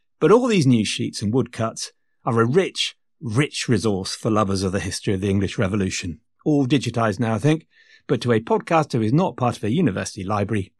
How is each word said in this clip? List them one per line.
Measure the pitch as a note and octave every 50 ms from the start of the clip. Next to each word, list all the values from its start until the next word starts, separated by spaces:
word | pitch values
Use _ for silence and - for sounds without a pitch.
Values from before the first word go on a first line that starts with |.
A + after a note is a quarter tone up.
| _ _ _ -
But | D#3 D#3
all | G#3 B3 B3+
these | B3 A3 F#3+ C3+
news | C3 B2 A2+ G2+
sheets | - - - A2+ A2 - -
and | A2 G2+ A2+
woodcuts | C3 A#2 - - - A2+ A2+ - - - - - _ _ _ _ _ -
are | - A#2 A2+
a | A2+
rich, | A#2 C#3 F#3+ F3+ B2+ - - - - - _ _ _ _ _
rich | D#3+ A#2+ G#2 C3 D3+ - - - - -
resource | A#2+ G2 F#2+ A2 G2+ F#2 F#2+ - -
for | - - A#2+
lovers | G#2+ G#2+ G#2+ F#2+ G2 F#2 G2
of | F#2 F2+
the | G2
history | - F#2+ F2 - - A2+ G2+
of | F#2
the | G2 G2+
English | F#2+ G2+ F#2+ F2+ - -
Revolution. | A2 F#2 G#2 G#2 F#2+ F#2+ - - - F2 D#2+ - _ _ _ _ -
All | D3+ D3+ C#3+ C3+
digitised | B2 D3+ B2+ - A#2 - A#2+ A2+ A2 G2 G2
now, | A#2+ A2 A2+
I | G#2+
think, | A2+ D3 D#3+ D#3+ - _ _ _ _ _ _ _ _
but | - C#3+ A2 -
to | A#2+ A#2
a | A2
podcaster | A2+ - A3+ G#3 - - E3+ D#3+ D3+ - -
who | B2 A2
is | G#2+ B2+
not | E3 F#3+ - -
part | - B2+ A#2 A2+
of | - -
a | G#2 B2
university | F3 F3 A2+ F#2 G2+ G2 - - A2 F#2
library, | F#2+ G#2+ G2+ G2+ F#2 A2 G2+ F#2 - _